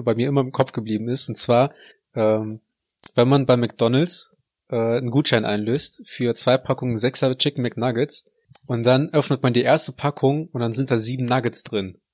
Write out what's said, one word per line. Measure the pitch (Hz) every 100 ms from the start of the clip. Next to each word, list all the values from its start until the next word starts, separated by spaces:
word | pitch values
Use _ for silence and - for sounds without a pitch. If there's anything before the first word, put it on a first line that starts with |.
| 120
bei | 110
mir | 135
immer | 139
im | 127
Kopf | - 131
geblieben | - 107 107 113
ist, | 135 -
und | -
zwar, | - 120 139 - - _ _ 120
ähm, | 110 110 107 110 _ _ _ _ - -
wenn | 123
man | 139 127
bei | 123
McDonald's, | 117 - 117 127 175 - - _ _ _ _
äh, | 120
einen | 113 120 123
Gutschein | 131 151 120
einlöst | - 104 107 139 - - -
für | - 120 113
zwei | 127 135
Packungen | - 131 127 110
Sechser | 120 - 131 127
Chicken | 143 -
McNuggets | 120 - 123 117 151 - - _ _ _ -
und | 120 120
dann | 131 156
öffnet | 156 - 135
man | 127
die | 120
erste | 120 156 -
Packung | - 143 - 135 147 160
und | -
dann | 117
sind | 117 131
da | 120
sieben | 110 127 120
Nuggets | 127 120 -
drin. | - 107 95 - _